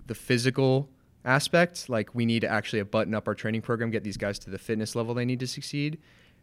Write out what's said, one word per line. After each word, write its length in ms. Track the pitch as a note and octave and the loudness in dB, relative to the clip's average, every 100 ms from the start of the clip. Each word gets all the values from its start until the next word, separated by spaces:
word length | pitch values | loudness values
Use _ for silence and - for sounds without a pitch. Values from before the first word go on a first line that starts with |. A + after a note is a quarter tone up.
| - | -10
the 80 | A2 | -8
physical 760 | - B2 B2+ B2+ C3 C3 D3 _ _ _ | 0 2 2 4 4 4 0 _ _ _
aspect? 640 | - C3+ - E3+ E3+ - - | 2 2 4 4 4 0 -4
Like, 260 | A#2 G#2 | -2 -2
we 120 | A#2+ A#2 | 0 2
need 160 | A2+ | 4
to 80 | A2 | 2
actually 340 | G#2+ G#2 A2+ | 0 0 -2
button 300 | G2+ A2 F#2+ | 0 0 0
up 160 | G#2+ G#2+ | -2 -2
our 60 | G#2 | -4
training 260 | A2 A2+ | -2 -4
program, 300 | - A#2 A2+ | -2 -2 0
get 120 | A2 | -2
these 140 | G#2 F#2+ | -4 -4
guys 200 | G2+ G2+ | -4 -4
to 100 | - | -8
the 80 | F#2+ | -10
fitness 340 | - A2 G#2+ | -4 -4 -2
level 200 | A#2+ A2+ | -4 -4
they 100 | A#2+ B2 | -2 -2
need 140 | B2+ | -2
to 80 | B2+ | -4
succeed. 520 | - C#3 C#3+ D3 D#3 _ _ - _ | -8 -6 -4 -4 -6 _ _ -20 _